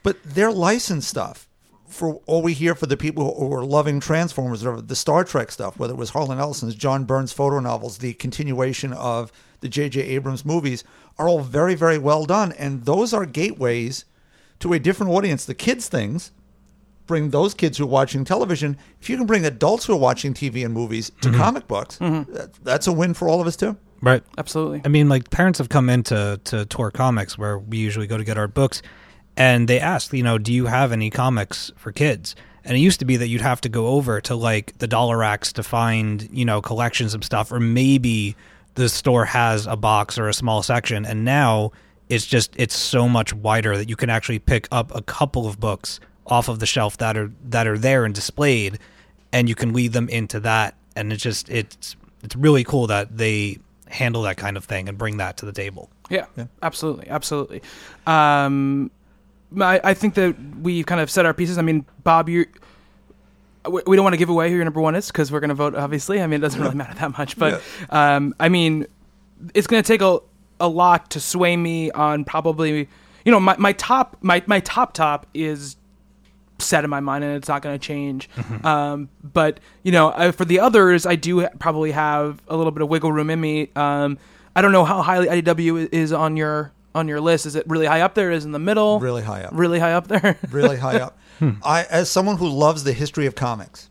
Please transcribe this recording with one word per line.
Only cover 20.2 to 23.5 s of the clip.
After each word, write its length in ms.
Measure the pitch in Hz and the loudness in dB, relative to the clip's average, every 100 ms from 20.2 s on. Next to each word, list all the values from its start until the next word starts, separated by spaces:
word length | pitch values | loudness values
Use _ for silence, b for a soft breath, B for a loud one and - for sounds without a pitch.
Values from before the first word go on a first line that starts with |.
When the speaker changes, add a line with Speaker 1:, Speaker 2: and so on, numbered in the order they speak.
| 143 | -4
Speaker 1:
T 160 | 131 139 | -4 -4
V 140 | 117 | -4
and 100 | 117 | -4
movies 360 | 113 117 113 110 _ | -4 -4 -6 -8 _
to 80 | 127 | 2
Speaker 2:
Mm-hmm. 80 | 120 | 4
Speaker 1:
comic 280 | 185 262 - | 2 0 -4
books, 280 | 104 - - | -6 -6 -6
Speaker 3:
Mm-hmm. 340 | 175 156 143 | -2 -2 -4
Speaker 1:
that, 200 | - - - 127 | -12 -14 -10 -2
that's 220 | 139 - | 0 2
a 40 | |
win 220 | 165 180 | 0 0
for 160 | 170 170 | 0 0
all 100 | 170 | 2
of 80 | |
us, 80 | 170 | 0